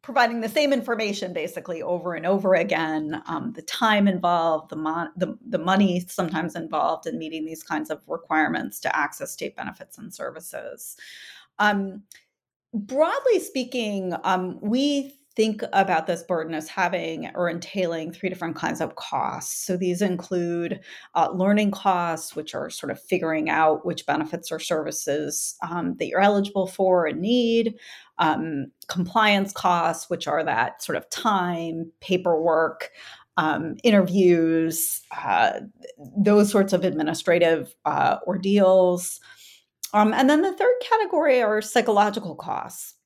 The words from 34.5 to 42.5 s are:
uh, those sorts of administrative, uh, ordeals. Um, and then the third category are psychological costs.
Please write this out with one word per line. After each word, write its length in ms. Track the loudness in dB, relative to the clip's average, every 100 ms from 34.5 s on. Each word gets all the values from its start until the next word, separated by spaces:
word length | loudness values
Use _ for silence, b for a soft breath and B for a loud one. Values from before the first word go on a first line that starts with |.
| 2 0 -2 -4 -6 -10 -10
uh, 440 | 0 2 2 0 -12 _ -20 -20 -8 0
those 360 | 6 6 6
sorts 220 | 4 4
of 100 | 2
administrative, 880 | 2 0 -2 -2 2 4 6 4 0 -6 -2
uh, 320 | 2 2 2 -2
ordeals. 920 | -4 2 4 6 6 6 2 -4 -12 B B B B _ _ -2 4
Um, 180 | 4
and 160 | 4 4
then 140 | 4
the 100 | 2
third 220 | 2 2 2 2
category 540 | 0 2 2 4 4
are 180 | 4 0
psychological 760 | 2 0 4 4 4 0 -8 -10
costs. 580 | -8